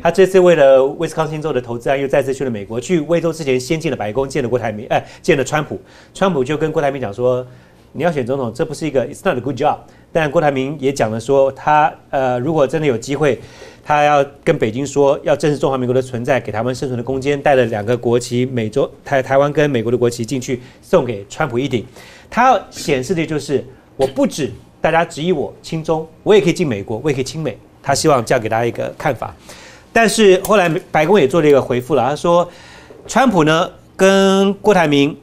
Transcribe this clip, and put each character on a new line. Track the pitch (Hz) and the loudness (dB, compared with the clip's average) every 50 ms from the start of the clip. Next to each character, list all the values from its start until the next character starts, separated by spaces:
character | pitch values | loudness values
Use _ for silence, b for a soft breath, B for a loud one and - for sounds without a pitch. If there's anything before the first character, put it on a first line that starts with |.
| - | -2
他 | 170 | 0
这 | 170 - 190 | 2 4 2
次 | 180 190 190 | 4 4 4
为 | 180 180 170 | 6 6 6
了 | 156 139 135 135 131 135 | 6 8 8 8 6 4
威 | 139 147 - 165 151 | 2 0 -4 -6 -6
斯 | - | -4
康 | - 160 151 | -4 -4 -4
星 | 156 151 151 | -4 -6 -6
州 | 160 139 | -4 -4
的 | 127 | -4
投 | 123 120 117 | -4 -6 -8
资 | 120 - 151 | -6 -2 -2
案， | 139 139 | -2 -2
又 | 139 | -2
再 | 135 - 147 131 | 0 0 0 0
次 | 135 131 | 0 -2
去 | - 147 | -4 -4
了 | 131 | -6
美 | 113 104 101 | -6 -6 -8
国， | 95 110 120 | -8 -8 -8
去 | 127 - 185 170 | -4 -2 0 0
威 | 147 143 170 170 | 0 0 0 0
州 | 165 170 160 | 0 -2 -4
之 | 160 165 | -4 -2
前 | 135 127 127 | 0 0 0
先 | 123 123 165 160 | 0 -2 -4 -4
进 | 156 160 | -2 -4
了 | 127 | -4
白 | - 107 104 107 | -4 -4 -4 -2
宫， | 131 135 135 | -2 -4 -2
见 | - 156 127 | -2 -4 -4
了 | 113 | -2
郭 | 117 123 | -2 -2
台 | 117 117 | -2 -4
铭， | 107 107 117 - | -6 -6 -6 -2
哎， | 160 135 - B B B | -2 -2 -2 B B B
见 | B - 165 | B 0 0
了 | 143 131 | 0 0
川 | - 151 151 151 | -2 -2 -4 -4
普。 | - 113 92 - B B B B B B | -4 -8 -12 -12 B B B B B B
川 | - 190 196 175 | -2 -2 0 0
普 | 143 127 | 0 -2
就 | 127 151 | -2 -2
跟 | 143 156 156 | -4 -4 -4
郭 | 151 165 | -2 -2
台 | 147 139 | -2 -2
铭 | 139 139 | -4 -4
讲 | 123 101 101 | -6 -8 -6
说 | 120 123 127 127 127 127 127 b b b b b b b b b | -2 0 0 0 -2 -4 -10 b b b b b b b b b
：“你 | 123 143 | -4 -2
要 | 175 160 | -2 -2
选 | 147 123 | -2 -4
总 | 107 135 | -4 -4
统， | 139 131 117 104 | -4 -4 -6 -4
这 | - 160 | -6 -6
不 | 143 147 | -6 -6
是 | - 165 | -8 -6
一 | 151 | -4
个， | 131 139 117 143 | -2 -2 -4 -4
it's | 143 - - | -8 -8 -4
not | 190 160 | -4 -4
a | 123 | -4
good | 120 135 139 | -4 -6 -6
job。” | 117 147 147 123 - - b b b b b | -2 -2 -2 -2 -2 -8 b b b b b
但 | - 170 156 147 | -4 -2 -2 0
郭 | 135 170 | 0 0
台 | 156 147 | 0 0
铭 | 139 131 131 135 151 151 | 0 0 -4 -4 -6 -4
也 | 131 135 | -4 -2
讲 | 135 139 139 110 | -2 -2 -2 -2
了 | 110 113 | -2 -4
说， | 110 - 139 139 135 135 131 | -2 0 2 2 2 2 0
他， | - - - 151 151 147 165 - - - - | -4 -2 0 2 2 2 2 -2 -4 -14 -6
呃， | - 143 131 131 127 123 | -4 -2 -2 0 -2 -2
如 | 123 151 165 | -2 -2 0
果 | 160 139 | 0 0
真 | 123 156 160 | 0 0 -2
的 | 156 | 0
有 | 147 120 | 0 0
机 | 110 117 - 143 | -2 -2 -6 -4
会， | 135 156 143 117 - B B B B B B B B B | -2 0 0 0 -2 B B B B B B B B B
他 | - 151 147 147 | 0 2 2 4
要 | 147 147 147 143 139 - - - | 4 4 2 2 0 -4 -6 -2
跟 | - 160 143 | 0 0 0
北 | 143 110 | 0 -2
京 | 104 127 143 | -2 -4 -6
说， | 135 - 147 143 139 143 - - | -4 0 2 4 4 2 2 0
要 | 170 147 | -2 -2
正 | 135 - 156 | 0 0 0
视 | 147 127 | 0 0
中 | 170 147 | 0 0
华 | 135 | 0
民 | 131 127 | 0 0
国 | 120 123 | 0 0
的 | 131 | 0
存 | 127 127 - 113 120 | -2 -2 -6 -6 -2
在， | 131 139 123 | 0 -2 -2
给 | 117 - | -2 -4
台 | 101 107 117 | -6 -4 -4
湾 | 123 131 | -4 -4
生 | 123 - 131 | -4 -6 -6
存 | 127 | -6
的 | 120 120 | -6 -6
空 | 123 135 135 | -4 -4 -4
间， | 127 143 143 139 | -2 -2 -2 0
带 | 139 151 143 | 2 2 4
了 | 131 123 | 4 2
两 | 113 113 104 101 | 0 0 -4 -2
个 | 104 123 | -2 -2
国 | 117 - 120 117 123 | -2 0 0 0 0
旗， | - - 120 120 123 | -2 -2 -2 -2 -2
美 | 131 131 120 110 107 | -2 -2 -4 -4 -2
洲， | - 135 135 131 - - - | -2 -2 -2 -4 -6 -12 -8
台-， | - 143 135 127 | -2 -2 -2 0
台 | - 135 | 2 2
湾 | 139 143 147 143 | 2 2 2 2
跟 | 156 147 147 | 0 0 0
美 | 139 120 107 | 0 -2 -2
国 | 117 120 | 0 0
的 | 117 | 2
国 | 120 120 | 0 0
旗 | 120 - 117 | 0 -2 -6
进 | 110 143 131 | -6 -6 -6
去， | 120 - 135 123 B B B B | -4 -4 -6 -6 B B B B
送 | B - - 175 143 | B 0 0 0 0
给 | 123 117 98 101 - | 0 -6 -8 -10 -12
川 | - - 156 | -6 -6 -6
普 | 147 117 120 | -4 -2 -4
一 | 135 127 | -4 -2
顶。 | 123 113 95 - B B B B B B B B | -4 -4 -6 -8 B B B B B B B B
他 | - 220 247 262 247 190 - - | 0 2 4 4 4 2 0 -6
显 | - - - - 147 127 127 | -16 -10 -4 -2 -2 -2 0
示 | - 196 | -2 -2
的 | 165 160 | -2 -2
就 | 151 160 147 | -2 -4 -6
是， | - - 147 120 104 - B B B B B | -4 -2 -2 -2 -4 -4 B B B B B
“我 | - 135 | -4 -4
不 | 135 - 269 285 | -2 0 0 -2
止 | 240 - - 143 113 - - - - _ _ | -2 -2 -4 -6 -6 -8 -10 -20 -20 _ _
大 | - 165 | -2 0
家 | 160 165 170 | 2 2 0
质 | 170 - - 151 | -2 -4 -6 -2
疑 | 180 | -2
我 | 185 147 117 95 - - - | -2 -2 -2 -6 -8 -14 -14
亲 | - - 160 156 | -10 -8 -8 -4
中， | - 165 160 160 - - - - | -2 -4 -4 -4 -10 -14 -6 2
我 | 151 208 | 4 4
也 | 208 | 4
可 | - 170 | 4 2
以 | 156 | 0
进 | - 180 | 0 0
美 | 147 113 98 98 | -2 -2 -4 -6
国， | - 113 107 131 | -8 -8 -4 -4
我 | 156 | -4
也 | 139 | -2
可 | 127 | -2
以 | 127 | -4
亲 | - - 160 160 | -6 -6 -8 -8
美。” | 135 104 - - - _ _ - | -8 -8 -10 -16 -20 _ _ -4
他 | - 139 | -2 -2
希 | - - 156 | 0 2 2
望 | 147 127 113 | 2 2 2
这 | - 151 | 0 0
样 | 131 107 | 0 0
给 | 110 | -2
大 | 110 113 | -2 -2
家 | 120 | -2
一 | 120 | -2
个 | 113 - 120 123 - | -2 -4 -8 -8 -8
看 | - - 151 131 | -6 -4 -4 -4
法。 | 104 - - - - B B B B B B B B B B - | -4 -8 -12 -12 -16 B B B B B B B B B B 0
但 | 226 226 214 | 2 2 2
是 | - - 226 196 185 180 - | 4 4 6 6 6 6 4
后 | - 208 | 2 2
来 | 208 180 170 156 180 - - | 2 2 2 0 -4 -4 -2
白 | - 160 156 | 0 0 2
宫 | 156 208 208 | 4 4 4
也 | 147 127 | 4 4
做 | - 175 156 | 2 4 4
了 | |
一 | 151 | 6
个 | 143 131 | 6 4
回 | - - 117 123 | 4 2 -2 -4
复 | 123 - 160 | -2 -2 0
了， | 131 113 127 | 0 0 0
他 | 120 | -2
说， | 113 - - 170 175 175 - B B B B B B B B B B B | -2 0 2 2 2 2 0 B B B B B B B B B B B
川 | - - 220 262 254 | -4 0 2 2 4
普 | 196 175 156 | 4 4 4
呢， | 156 156 160 180 - - - - - - | 4 4 2 0 -2 -6 -16 -20 -12 -2
跟 | - 190 190 190 196 196 196 190 196 196 196 196 | 2 4 4 6 6 4 4 4 2 2 0 0
郭 | 196 - 214 208 | 0 2 2 4
台 | 185 165 151 | 4 4 4
铭 | 147 143 143 147 156 - | 4 4 2 2 0 -6